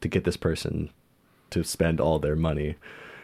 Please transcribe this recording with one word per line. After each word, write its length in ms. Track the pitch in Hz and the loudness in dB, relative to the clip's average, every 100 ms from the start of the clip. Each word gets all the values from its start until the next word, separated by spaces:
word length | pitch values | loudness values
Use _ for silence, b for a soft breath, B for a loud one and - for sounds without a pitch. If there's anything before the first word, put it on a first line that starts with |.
to 80 | - | 0
get 160 | 95 | 2
this 120 | 87 85 | 2 0
person 540 | 87 80 - 78 78 - _ _ _ _ - | 0 0 -2 -4 -4 -10 _ _ _ _ -6
to 120 | - | -2
spend 380 | 82 - 85 82 | -2 2 2 4
all 180 | 76 78 | 2 2
their 160 | 73 78 | 2 2
money. 400 | 80 73 73 85 B B B B | 2 0 -2 -4 B B B B